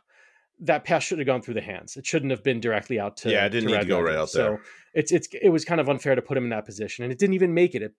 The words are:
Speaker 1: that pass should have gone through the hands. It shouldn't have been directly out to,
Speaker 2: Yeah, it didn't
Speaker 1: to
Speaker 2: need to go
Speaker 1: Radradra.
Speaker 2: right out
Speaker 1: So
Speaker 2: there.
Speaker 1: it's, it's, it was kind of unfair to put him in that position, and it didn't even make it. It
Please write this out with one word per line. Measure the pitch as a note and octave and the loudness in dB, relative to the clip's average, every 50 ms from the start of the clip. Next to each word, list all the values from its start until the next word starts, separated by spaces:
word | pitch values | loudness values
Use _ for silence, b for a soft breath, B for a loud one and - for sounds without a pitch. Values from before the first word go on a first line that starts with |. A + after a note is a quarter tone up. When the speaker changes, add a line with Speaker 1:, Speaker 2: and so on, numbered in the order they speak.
| _ b b b b b b b b b _ _ | _ b b b b b b b b b _ _
Speaker 1:
that | E3 D3 D#3+ D3 - | -2 0 0 0 0
pass | - F3 D3+ - | 0 0 0 0
should | - F#3 D#3+ | -2 -4 -2
have | C#3+ | 0
gone | C3+ C3 A#2+ | 0 0 0
through | - - A2 | -2 -4 -6
the | G#2+ | -6
hands. | - - G2 F2+ - - - C#3 | -6 -6 -10 -12 -14 -14 -16 -12
It | - | -6
shouldn't | - - D#3+ C3+ C#3 | -4 -2 -2 0 -2
have | C3 G#2+ - | -2 -2 0
been | C#3 B2 A#2 | -2 -2 0
directly | A2 A#2 A2 G#2 - - B2 G#2+ | 0 0 0 -2 -2 -2 -2 -2
out | G2+ G#2 - - | -2 -4 -6 -6
to, | - A#2+ | -2 0
Speaker 2:
Yeah, | A2 G#2 G2+ | 2 2 2
it | G2+ | 2
didn't | G#2 A#2+ A2+ G#2+ | 2 0 0 2
Speaker 1:
to | A2 | 2
Speaker 2:
need | G#2 | 0
to | G2+ F2+ | 2 2
go | F#2+ F2 | 2 2
Speaker 1:
Radradra. | E2+ | 2
Speaker 2:
right | E2 D#2 | 2 0
out | D#2 D#2 D#2 | 0 -2 0
Speaker 1:
So | - - A#2+ | 0 0 0
Speaker 2:
there. | G#2+ G#2+ G#2+ B B B B B B - | 0 0 -4 B B B B B B -2
Speaker 1:
it's, | D#3 D3+ - | -2 0 2
it's, | F3+ E3 - - - - | 2 0 0 -2 -4 0
it | - G3 | 2 4
was | E3 D#3 - | 4 2 2
kind | - F3 E3 | 0 0 0
of | C#3 C3+ | 2 0
unfair | C#3+ C3+ - C#3+ C3+ | 0 0 0 2 2
to | B2+ | 2
put | - - C#3 C3 | 0 0 -2 -2
him | B2 | -2
in | A#2+ | -2
that | A2+ G#2+ G#2+ | -4 -4 -6
position, | - G2 G#2 G#2+ G2 - - A#2+ | -8 -10 -8 -8 -8 -8 -8 -6
and | B2 | -6
it | C3 A#2+ | -2 0
didn't | G3+ F#3+ F#3+ | 2 2 4
even | F#3 F#3 F3 E3 | 4 2 2 4
make | E3+ F3+ F3 - | 4 4 2 2
it. | A2+ | -2
It | G#2+ G#2+ - | -6 -8 -8